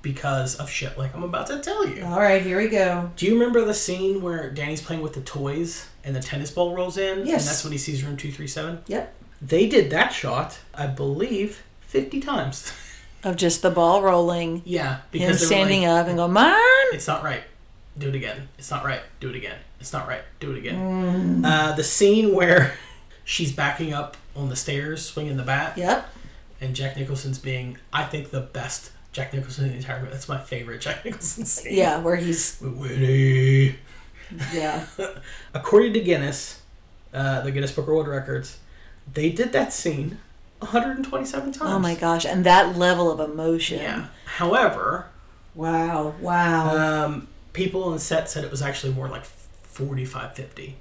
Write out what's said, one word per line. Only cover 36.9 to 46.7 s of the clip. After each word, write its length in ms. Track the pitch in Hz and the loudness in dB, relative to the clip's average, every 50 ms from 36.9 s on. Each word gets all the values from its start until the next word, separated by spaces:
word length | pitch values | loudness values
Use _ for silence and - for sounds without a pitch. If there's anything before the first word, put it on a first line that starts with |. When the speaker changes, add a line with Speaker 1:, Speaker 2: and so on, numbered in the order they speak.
| - - - - - | -20 -20 -20 -12 -6
Speaker 1:
uh, 260 | 131 135 135 135 131 | -4 -2 -2 -2 -2
the 120 | 131 139 | -2 -4
Guinness 200 | 135 139 139 135 | -4 -2 -4 -2
Book 160 | - - 131 | -4 -4 0
of 60 | 147 156 | 2 2
World 160 | 160 151 147 | 2 2 0
Records, 500 | 143 135 131 139 131 131 131 - - - - - - - - - - - - - 131 | -4 -6 -4 -4 -6 -6 -8 -10 -16 -18 -20 -20 -20 -20 -20 -20 -20 -20 -18 -8 -4
they 160 | 151 151 165 | 0 0 0
did 240 | 170 - 247 233 - | 2 0 -2 2 2
that 180 | - - - | 0 0 0
scene 460 | - - - 175 147 135 151 160 196 - - - - - - - _ - | -2 -4 -2 -2 -2 -2 -4 -6 -8 -10 -16 -20 -20 -20 -20 -20 _ -14
a 40 | 220 | -10
hundred 320 | - 226 240 240 269 269 | 0 0 0 0 0 -4
and 80 | 269 269 | -6 -6
twenty-seven 480 | - - 269 269 - - 277 277 277 269 | -6 -6 -6 -6 -6 -6 -6 -6 -6 -6
times. 180 | - 302 - | -6 -4 -2
Speaker 2:
Oh 80 | 196 196 | 0 0
my 160 | 185 170 170 | 0 0 0
gosh, 300 | 165 170 165 165 165 - | 0 0 0 0 0 0
and 200 | - 175 185 180 | 0 0 4 6
that 300 | 185 180 185 185 175 185 | 8 8 8 8 6 2
level 320 | 175 180 180 180 170 175 165 | 2 4 4 4 4 2 0
of 120 | 156 156 | 2 0
emotion. 580 | 156 151 151 156 160 165 165 165 160 - - - | -4 -4 -4 -2 0 0 0 0 0 -4 -4 -4
Speaker 1:
Yeah. 280 | - - 202 233 - - - - - | -4 -6 -6 -6 -8 -10 -14 -18 -14
However, 840 | - - - 175 170 202 254 240 185 - - - 123 156 180 - - - - - - - - - - - | -12 -4 -2 0 2 4 4 4 4 2 0 -2 -4 -4 -4 -8 -14 -20 -20 -20 -20 -20 -20 -20 -20 -12
Speaker 2:
Wow, 600 | 160 160 165 165 165 165 165 170 156 151 151 151 170 | -6 -4 -2 0 0 0 0 -2 -2 -2 -4 -6 -6
wow. 840 | 180 175 175 175 175 170 165 165 160 156 | -4 0 2 2 2 4 2 2 2 2